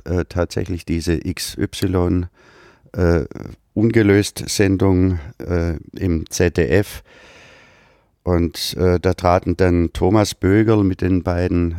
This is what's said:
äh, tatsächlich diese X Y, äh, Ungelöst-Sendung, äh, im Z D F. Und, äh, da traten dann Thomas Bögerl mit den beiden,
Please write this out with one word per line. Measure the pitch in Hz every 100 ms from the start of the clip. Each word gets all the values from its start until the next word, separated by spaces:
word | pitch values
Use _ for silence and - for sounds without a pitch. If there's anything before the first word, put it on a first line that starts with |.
äh, | - 87
tatsächlich | 85 87 85 - 95 87
diese | - 82 80
X | 82 - 85 - -
Y, | - - 92 92 87 90 90 _ _ - - _ _
äh, | - 87 85 - - - - _
Ungelöst-Sendung, | - 113 113 101 101 101 - - - 98 95 98 92 95 90 76 -
äh, | - 87 85 80 - -
im | 92 82 73
Z | - 87 -
D | 76
F. | 90 104 - - - - - - - - _ _ _ _ _
Und, | - 87 85 - - -
äh, | 90 90
da | 92
traten | 90 90 90 - 87
dann | 90 87 82
Thomas | - 90 110 104
Bögerl | - 92 101 110 107
mit | 95 92
den | 92 92
beiden, | 87 87 90 87 85